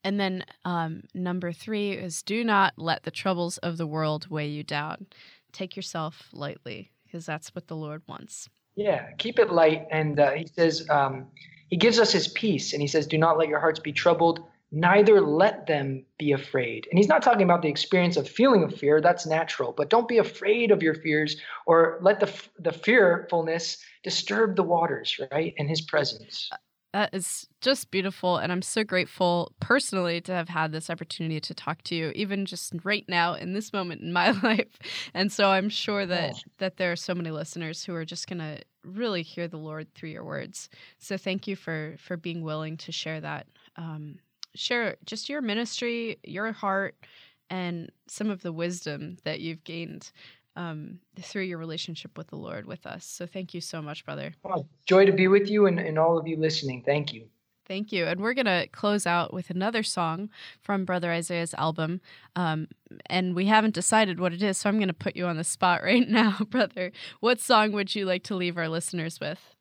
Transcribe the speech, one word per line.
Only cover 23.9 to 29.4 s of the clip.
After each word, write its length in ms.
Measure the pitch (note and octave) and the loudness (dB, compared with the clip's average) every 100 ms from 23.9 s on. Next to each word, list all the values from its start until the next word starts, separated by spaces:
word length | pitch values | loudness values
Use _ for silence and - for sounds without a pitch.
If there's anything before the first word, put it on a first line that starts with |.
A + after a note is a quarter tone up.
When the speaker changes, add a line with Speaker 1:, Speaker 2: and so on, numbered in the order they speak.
| _ | _
Speaker 2:
disturb 500 | F#3 - - G#3 A3 | -4 -4 -2 2 2
the 80 | F#3 | 2
waters, 560 | E3+ E3+ E3 C3+ - - C3+ | 2 2 2 -2 -4 -6 -4
right, 220 | D3 E3 - | -2 -2 -4
in 100 | C#3+ | -2
his 140 | D#3 | -2
presence. 680 | D#3 D3+ C#3 A2+ - - - - _ _ _ | 0 0 0 -6 -14 -12 -10 -12 _ _ _
Speaker 1:
That 180 | G3 G#3 | -4 -2
is 340 | F#3+ F3 - - _ | -4 -6 -10 -12 _
just 300 | B3+ C4+ - | 0 0 -2
beautiful, 480 | F#3+ F#3+ - F3+ E3+ | -4 -4 -2 0 0
and 120 | D3+ | 0
I'm 120 | F3+ | -4
so 200 | - - | -2 -4
grateful 680 | G#3+ F#3 - - F3+ F3 | 0 -2 -2 0 2 2